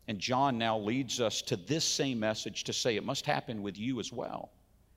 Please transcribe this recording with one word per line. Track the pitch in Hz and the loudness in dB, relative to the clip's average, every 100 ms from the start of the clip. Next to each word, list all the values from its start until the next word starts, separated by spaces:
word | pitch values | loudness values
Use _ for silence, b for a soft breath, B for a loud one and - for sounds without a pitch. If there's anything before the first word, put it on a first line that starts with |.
| - | -8
And | 104 | -4
John | 117 127 139 117 | 0 4 4 4
now | 113 110 | 2 2
leads | 104 127 123 120 | 2 0 0 2
us | 110 - | 2 2
to | - 110 | -2 -2
this | 87 160 - | 0 0 2
same | - 139 117 | 2 2 2
message | 107 110 113 - - | 2 0 -4 -6 -4
to | |
say | 110 131 104 | 0 2 2
it | 95 | 0
must | 143 - | -2 0
happen | 143 - 110 | 0 0 -4
with | 101 92 | -4 -4
you | 117 123 | -2 -2
as | 95 | -4
well. | 117 - - - - _ _ _ | -6 -6 -6 -10 -18 _ _ _